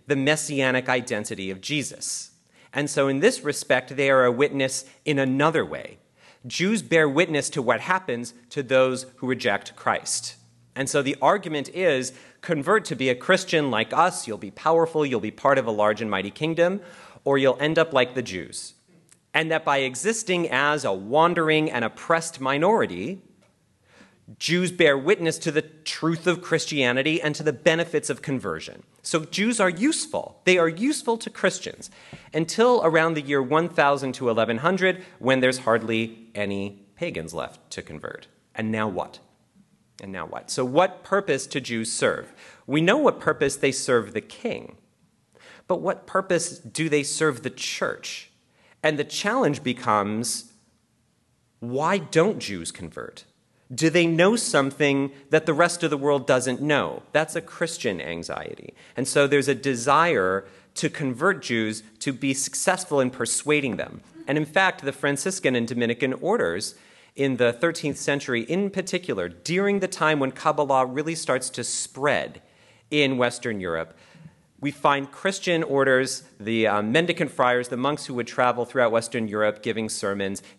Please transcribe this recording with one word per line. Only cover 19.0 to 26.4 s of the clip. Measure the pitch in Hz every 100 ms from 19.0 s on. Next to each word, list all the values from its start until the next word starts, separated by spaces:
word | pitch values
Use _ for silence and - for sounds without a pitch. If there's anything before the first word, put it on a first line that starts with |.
| _ _ _
And | 147 160
that | 160
by | 151 139
existing | 135 127 190 226 - 180 -
as | 123 143 151
a | 127
wandering | 95 98 143 165 175 156 156 156
and | 123
oppressed | 113 - - 165 165 -
minority, | 131 139 175 220 110 87 110 196 - _ _ _ _ _ _ _ - _ - 113
Jews | - 175 180
bear | 180 160 139
witness | 139 208 165 156
to | 165
the | 151
truth | 151 - - - 160 165 180
of | 175